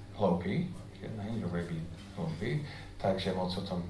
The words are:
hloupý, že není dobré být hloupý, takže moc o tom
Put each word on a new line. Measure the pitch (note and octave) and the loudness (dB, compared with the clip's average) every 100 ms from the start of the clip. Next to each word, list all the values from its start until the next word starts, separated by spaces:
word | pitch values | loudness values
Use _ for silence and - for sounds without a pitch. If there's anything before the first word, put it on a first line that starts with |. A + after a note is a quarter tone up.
| - - | -8 4
hloupý, | G2 F2 G2+ D3 F3+ - - - | 4 6 4 2 2 -2 -10 -8
že | - A2 | -6 -4
není | - G#3+ | -2 0
dobré | - - | 0 0
být | - E3 - - - - | 0 -2 -4 -6 -8 -4
hloupý, | D#2+ - B2 D3 - - - - | -2 0 0 0 0 -8 -10 0
takže | G2 F#2+ - | 2 4 2
moc | F#2 F2+ F#2 | 2 0 0
o | |
tom | F2+ F2 F2 | -2 -2 -2